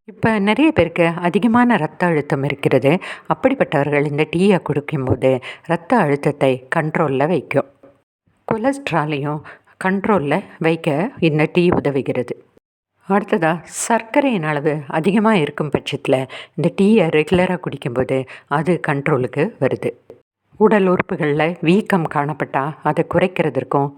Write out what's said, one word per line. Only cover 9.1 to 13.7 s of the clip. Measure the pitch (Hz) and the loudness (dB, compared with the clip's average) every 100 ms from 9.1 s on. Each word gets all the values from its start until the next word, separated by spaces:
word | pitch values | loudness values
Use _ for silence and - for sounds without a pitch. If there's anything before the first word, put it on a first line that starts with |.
| 147 147 151 - - _ _ | -4 -4 -8 -12 -20 _ _
கண்ட்ரோல்ல | 185 196 208 196 143 170 - - | -2 0 0 0 0 -2 -4 -4
வைக்க | 160 165 165 143 233 - | -2 0 0 -2 -2 0
இந்த | 165 151 151 | 0 2 0
டீ | 180 175 | 2 2
உதவுகிறது. | - 143 135 - 123 120 - _ _ _ _ _ _ - | 2 0 -2 -4 -4 -6 -10 _ _ _ _ _ _ -2
அடுத்ததா, | 202 214 214 160 165 | 0 0 0 0 -2
சர்க்கரையின் | - | -8